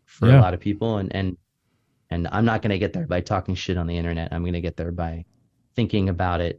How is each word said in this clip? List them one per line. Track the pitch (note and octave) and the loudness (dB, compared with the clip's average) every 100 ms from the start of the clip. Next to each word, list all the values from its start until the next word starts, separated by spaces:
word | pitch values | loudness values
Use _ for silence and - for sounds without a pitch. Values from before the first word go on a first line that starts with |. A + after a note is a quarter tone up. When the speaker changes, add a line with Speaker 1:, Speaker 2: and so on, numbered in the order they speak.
| _ | _
Speaker 1:
for | - A#2 | 2 8
Speaker 2:
Yeah. | C3+ | 8
Speaker 1:
a | |
lot | F#2 | 8
of | F2+ | 2
people. | G#2 G2+ A2+ G#2+ | -2 -2 -2 -2
And, | G2 | -2
and, | F#2+ F#2+ F2 _ _ _ _ _ _ - | -2 -4 -4 _ _ _ _ _ _ -8
and | E2+ E2+ | -6 -2
I'm | G2+ A2+ | 2 2
not | A2 | 2
gonna | A2 F#2+ | 0 0
get | F#2+ | -2
there | F#2 E2 | -2 -2
by | F2+ | -2
talking | - G2 - | 0 -2 -2
shit | F#2 - F2 | -6 -2 -2
on | E2+ | -2
the | E2+ | -2
internet. | E2+ E2 E2 | -2 -4 -4
I'm | E2+ | -4
gonna | F2 E2+ | -4 -4
get | E2+ - | -4 -6
there | E2+ | -8
by | E2+ E2 E2 - _ _ _ _ - | -6 -6 -6 -12 _ _ _ _ -4
thinking | G#2+ G#2+ F#2+ | 0 0 0
about | F2 F2+ F2 | 0 -2 0
it | E2+ | -2